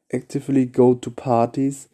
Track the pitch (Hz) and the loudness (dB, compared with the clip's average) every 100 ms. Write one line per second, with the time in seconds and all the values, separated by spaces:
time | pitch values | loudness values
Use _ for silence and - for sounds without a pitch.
0 | _ 127 - 143 - 139 127 120 123 123 | _ -10 -8 -8 -2 0 0 4 4 2
1 | 123 117 131 117 120 139 135 139 - | -4 -10 -2 0 0 -2 -4 -6 -14